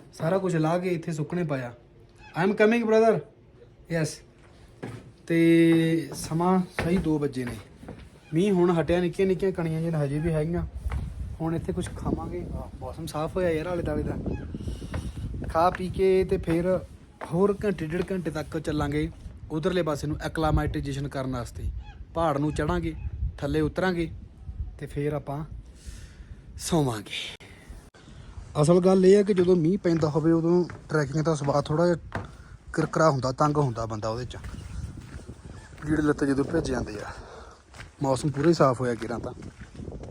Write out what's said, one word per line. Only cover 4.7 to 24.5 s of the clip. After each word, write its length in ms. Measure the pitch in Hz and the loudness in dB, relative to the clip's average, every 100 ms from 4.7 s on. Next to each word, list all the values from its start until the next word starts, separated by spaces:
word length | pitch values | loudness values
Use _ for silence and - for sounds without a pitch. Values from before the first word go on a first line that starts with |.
| - - - - - - | -16 -14 -14 -16 -12 0
ਤੇ 840 | 165 165 165 165 165 165 165 139 151 | 4 8 8 8 6 4 2 -2 -8
ਸਮਾਂ 440 | - 160 180 185 180 - | -4 0 4 4 2 -2
ਸਹੀ 140 | 170 185 | 0 2
ਦੋ 220 | 156 156 | 2 0
ਵਜੇ 260 | 143 123 120 | 0 -2 -6
ਨੇ। 120 | 113 - - - - - - - | -8 -14 -18 -18 -16 -18 -20 -4
ਮੀਂਹ 200 | 156 208 | 2 4
ਹੁਣ 280 | 180 175 165 | 6 4 4
ਹਟਿਆ, 180 | 156 175 | 2 2
ਨਿੱਕੀਆਂ 280 | 175 170 190 | 0 2 0
ਨਿੱਕੀਆਂ 240 | 180 196 | 2 0
ਕਣੀਆਂ 300 | 180 160 160 | 0 -2 -2
ਜਿਹੀਆਂ 220 | 165 156 | -2 0
ਹਜੇ 160 | 143 147 | 0 0
ਵੀ 120 | 170 | 0
ਹੈਗੀਆਂ। 360 | 156 160 175 175 - - - - - - - | 0 0 -2 -4 -6 -4 -4 -6 -8 -10 -6
ਹੁਣ 140 | 165 165 | -4 -2
ਇੱਥੇ 180 | - | -4
ਕੁਝ 160 | 180 - - | -4 -6 -6
ਖਾਵਾਂਗੇ। 480 | - 160 165 175 170 - | -4 -4 -4 -8 -8 -8
ਆਹ, 220 | - - | -10 -12
ਮੌਸਮ 260 | 131 123 160 | -12 -10 -8
ਸਾਫ਼ 300 | 151 160 185 | -4 -4 0
ਹੋਇਆ 140 | 180 | 0
ਯਾਰ 180 | 156 165 | 0 -2
ਆਲੇ 160 | 175 | -4
ਦੁਆਲੇ 200 | 156 151 | -2 -2
ਦਾ। 140 | 147 - - 185 - - - 180 180 - - - - - - | -4 -4 -6 -6 -8 -10 -8 -8 -8 -8 -8 -8 -8 -8 -4
ਖਾ 200 | 160 175 | 0 0
ਪੀ 200 | 185 180 | 0 -4
ਕੇ 340 | 160 190 190 | 0 2 2
ਤੇ 140 | 185 185 | 2 -2
ਫਿਰ 420 | 170 165 175 180 - - - - - | 0 0 0 -2 -4 -18 -20 -16 -4
ਹੋਰ 240 | 170 202 196 214 | 2 2 2 -2
ਘੰਟੇ 220 | 170 156 | -2 -4
ਡੇਢ 240 | 180 180 | -4 -4
ਘੰਟੇ 200 | 190 165 | -4 -4
ਤੱਕ 260 | 151 147 165 | -6 -6 -6
ਚੱਲਾਂਗੇ 540 | 156 151 143 147 160 - - - - | -4 -2 -2 -2 -4 -6 -16 -16 -8
ਉਧਰਲੇ 300 | 156 175 180 | -2 0 0
ਪਾਸੇ 260 | 160 143 147 | 0 -2 -4
ਨੂੰ 100 | 151 | -4
ਐਕਲਾਮਾਈਟੇਜ਼ੇਸ਼ਨ 840 | 156 - 156 151 151 151 143 139 143 | -4 -2 2 2 0 -2 -4 -6 -6
ਕਰਨ 240 | 143 131 | -6 -4
ਵਾਸਤੇ। 400 | 127 117 - - - - - - | -6 -8 -8 -8 -8 -10 -16 -8
ਪਹਾੜ 240 | 165 165 143 | -2 0 2
ਨੂੰ 160 | 151 | 0
ਚੜਾਂਗੇ, 420 | 147 151 175 165 160 - - - - | 0 0 0 -2 -6 -8 -4 -4 -4
ਥੱਲੇ 240 | 143 156 | -2 0
ਉਤਰਾਂਗੇ 500 | 151 160 185 175 165 - - - - | 0 0 0 0 -4 -8 -16 -16 -12